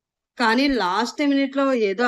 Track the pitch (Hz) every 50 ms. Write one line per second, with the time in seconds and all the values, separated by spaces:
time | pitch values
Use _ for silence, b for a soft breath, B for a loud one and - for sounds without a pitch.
0 | _ _ _ _ _ _ _ - 247 220 226 254 285 285 269 226 190 175 185 208
1 | 240 240 - - 294 285 277 277 277 262 269 277 277 269 262 240 214 196 190 214
2 | 247